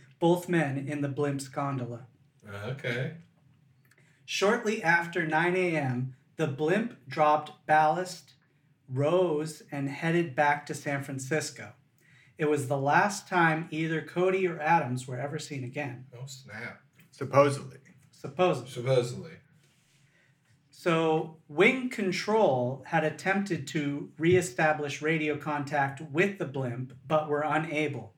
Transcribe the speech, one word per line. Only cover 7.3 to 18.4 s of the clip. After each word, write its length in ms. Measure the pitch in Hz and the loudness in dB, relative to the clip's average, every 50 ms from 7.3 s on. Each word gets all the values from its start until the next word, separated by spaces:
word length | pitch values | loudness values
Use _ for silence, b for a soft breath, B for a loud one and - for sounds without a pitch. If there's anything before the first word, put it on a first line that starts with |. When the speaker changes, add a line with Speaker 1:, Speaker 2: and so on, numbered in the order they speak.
| 151 151 - - - - _ | 4 4 0 -4 -14 -8 _
Speaker 1:
ballast, 680 | - 156 156 156 156 165 175 185 - - - - - _ _ _ _ _ _ _ _ _ _ _ | 4 4 6 6 4 2 0 -2 -6 -8 -14 -18 -20 _ _ _ _ _ _ _ _ _ _ _
rose, 760 | - 127 131 143 151 180 185 185 165 151 147 156 156 - - - - | -6 -2 0 2 4 4 4 4 4 2 0 -2 -4 -8 -12 -14 -10
and 160 | 147 139 139 139 | -6 -6 -4 -4
headed 480 | 139 - 165 165 165 175 170 151 123 | -4 -2 -2 0 2 2 0 0 2
back 300 | 156 147 147 147 147 - | 2 2 2 2 0 -2
to 80 | - 147 | -8 -10
San 280 | - - 151 139 135 | -8 -6 -4 -4 -4
Francisco. 680 | 131 - 139 127 131 131 156 151 - - - - 107 101 - _ _ _ _ b b b b b b b b | -4 -6 -8 -8 -4 -2 -2 -2 -2 -4 -8 -12 -16 -16 -18 _ _ _ _ b b b b b b b b
It 140 | - 156 147 | -2 0 2
was 180 | 151 135 127 127 | 2 2 0 0
the 80 | 143 | -2
last 500 | 135 135 143 151 175 202 202 202 - - | 0 2 4 4 4 4 2 0 -6 -8
time 400 | - 190 175 165 160 156 160 165 - | -2 2 4 4 4 4 0 -2 -4
either 320 | 151 156 160 160 165 151 | -4 -4 -2 -2 -2 -4
Cody 440 | 147 - - 175 185 190 185 196 190 | -6 -4 -2 0 2 2 2 2 0
or 140 | 175 160 151 | -2 -2 -2
Adams 480 | 147 156 165 165 139 123 127 127 - 135 | 2 2 4 4 2 0 -4 -6 -6 -8
were 100 | 131 127 | -8 -6
ever 200 | 139 139 160 151 | -6 -6 -6 -8
seen 260 | - - 147 135 123 | -8 -8 -10 -10 -10
again. 400 | 123 135 147 147 131 - - - - - | -8 -8 -8 -8 -8 -10 -12 -16 -18 -16
Speaker 2:
Oh, 120 | 117 135 | -16 -16
snap. 560 | - - - - 101 104 110 117 120 - - _ _ _ _ _ _ | -14 -16 -18 -18 -16 -14 -12 -12 -12 -14 -16 _ _ _ _ _ _
Speaker 3:
Supposedly. 680 | - - 135 - - 139 143 143 131 - - - - - _ - - _ _ _ | -12 -10 -6 4 6 6 6 6 4 0 -6 -12 -16 -20 _ -20 -20 _ _ _
Speaker 1:
Supposedly. 600 | _ - - 135 - 175 | _ -16 -16 -8 -2 2